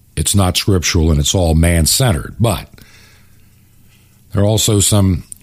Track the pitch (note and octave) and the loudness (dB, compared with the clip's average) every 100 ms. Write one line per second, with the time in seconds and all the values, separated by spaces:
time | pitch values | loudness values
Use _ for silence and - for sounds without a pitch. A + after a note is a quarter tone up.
0 | _ - D2+ G2+ F#2 - - F#2 - F2+ | _ -8 -2 0 0 0 0 -2 0 0
1 | D#2+ D2+ C#2+ G2 E2+ D#2+ E2+ E2+ D2+ - | 2 0 0 0 2 2 2 2 0 0
2 | B2+ - - - A2 F2 - - - - | 0 -2 -6 -4 -2 -4 -8 -20 -20 -20
3 | - - - - - _ _ _ - _ | -20 -20 -20 -20 -20 _ _ _ -20 _
4 | _ _ _ G2 G#2 G#2+ - G2+ - G#2 | _ _ _ -2 0 0 0 0 2 2
5 | F#2+ F2 - - | 2 0 -6 -20